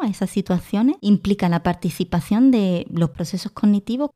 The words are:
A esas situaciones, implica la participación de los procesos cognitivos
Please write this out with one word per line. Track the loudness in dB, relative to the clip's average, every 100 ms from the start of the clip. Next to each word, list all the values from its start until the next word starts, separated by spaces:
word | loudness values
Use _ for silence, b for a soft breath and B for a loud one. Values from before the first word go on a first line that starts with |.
A | -2
esas | -4 -4
situaciones, | -4 -2 -4 -2 0 0 0
implica | 2 2 2 0 0
la | 0
participación | 0 -2 -4 -4 -2 -2 0 2 4
de | 4 2 0 -4
los | -2 -2
procesos | -2 -6 -6 -8
cognitivos | 0 2 2 0 -4 -4